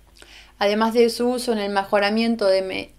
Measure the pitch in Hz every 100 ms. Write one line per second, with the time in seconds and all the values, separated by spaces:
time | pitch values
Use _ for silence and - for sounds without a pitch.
0 | _ - - - - _ 202 208 226 226
1 | 233 233 240 247 247 220 202 202 196 208
2 | 202 214 233 226 202 190 190 196 190